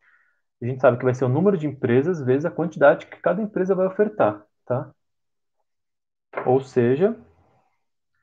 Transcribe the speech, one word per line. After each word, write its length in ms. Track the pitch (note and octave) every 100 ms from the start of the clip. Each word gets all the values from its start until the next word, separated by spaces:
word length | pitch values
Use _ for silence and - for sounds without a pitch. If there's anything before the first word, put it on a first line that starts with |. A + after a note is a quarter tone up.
| _ _ _ _ _ _
A 40 | A#2+
gente 140 | C3
sabe 180 | C3+ B2
que 60 |
vai 100 | B2+
ser 120 | B2 B2+
o 40 |
número 280 | C3+ G3 G3
de 100 | D3+
empresas 540 | - - A#2+ D#3 F3
vezes 240 | B2 C3+ E3
a 60 |
quantidade 560 | D#3 E3 - C#3+ - -
que 100 | -
cada 220 | F3 F3+
empresa 320 | G#3 F3+ F#3
vai 140 | F#3 F#3
ofertar, 580 | F#3+ G#3+ - A2 G#2 - _ -
tá? 280 | B2 B2 _ _ _ _ _ _ _ _ _ _ _ _ _ _ - C3
Ou 160 | C3
seja, 580 | C3 B2+ A#2+ C3+ G3+ A#3 - _ _ _ _ _ _ _ _ _